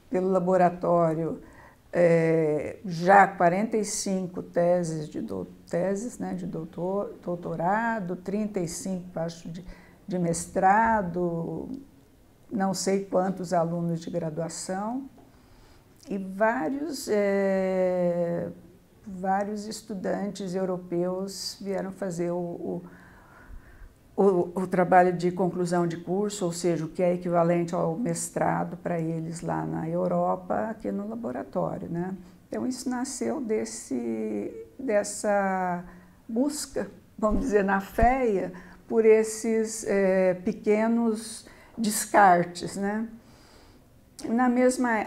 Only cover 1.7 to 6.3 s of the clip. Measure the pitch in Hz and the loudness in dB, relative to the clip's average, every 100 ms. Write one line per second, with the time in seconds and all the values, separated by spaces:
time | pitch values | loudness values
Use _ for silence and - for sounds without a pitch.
1.7 | - - 170 175 165 165 160 156 151 - | -20 -6 4 6 6 4 4 2 0 -2
2.7 | - 196 165 175 202 190 180 175 185 226 | -8 -8 -2 8 8 8 6 4 4 0
3.7 | 220 202 - 202 185 180 180 170 175 175 | 0 -2 -4 -2 -2 -4 -8 -4 0 4
4.7 | 180 170 160 151 - - 95 - - - | 4 2 -4 -6 -8 -6 -6 -8 -12 -6
5.7 | 170 185 202 240 - 185 | -2 -2 -2 -6 -8 -8